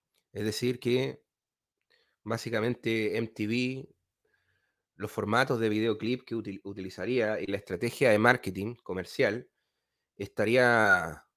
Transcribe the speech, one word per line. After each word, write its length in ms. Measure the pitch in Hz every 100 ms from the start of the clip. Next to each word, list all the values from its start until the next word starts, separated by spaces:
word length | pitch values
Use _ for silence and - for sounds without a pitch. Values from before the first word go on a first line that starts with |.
| _ _ _
Es 140 | 104
decir, 340 | 104 - 120 123
que 420 | 120 127 135 131 _ _ _ _ _ _ _ _ _ _
básicamente 960 | 107 113 117 110 117 120 113 113 107 113
M 100 | 113
T 200 | - 107
V, 420 | 120 127 131 - _ _ _ _ _ _ _ _ _ _
los 160 | - 101
formatos 480 | - 101 117 135 120
de 80 | 110
videoclip 560 | 107 113 104 107 123
que 120 | -
util-, 260 | 113 104 98
utilizaría 800 | 98 101 92 - 98 127 107 107
y 60 | 98
la 100 | 98
estrategia 540 | - 90 117 - 131
de 80 | 107
marketing 560 | 117 127 98 92 107
comercial 720 | 120 - 92 90 - 117 120 - _ _ _ _ _ _
estaría 1120 | - 101 - 107 127 123 117 104 90 82 78 _